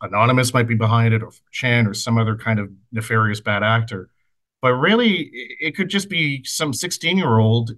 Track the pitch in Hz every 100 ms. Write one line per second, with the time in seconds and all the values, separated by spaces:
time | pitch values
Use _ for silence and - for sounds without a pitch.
0 | 98 101 117 127 123 127 117 110 110 117
1 | 117 110 - - _ - 127 120 107 104
2 | - 113 110 110 117 110 101 98 _ 113
3 | 110 110 107 104 110 101 107 113 113 95
4 | 92 _ _ _ _ _ 131 127 165 226
5 | 233 175 135 - 117 123 156 - 180 196
6 | 196 170 151 139 127 - 151 123 180 -
7 | 165 190 156 113 110 117 113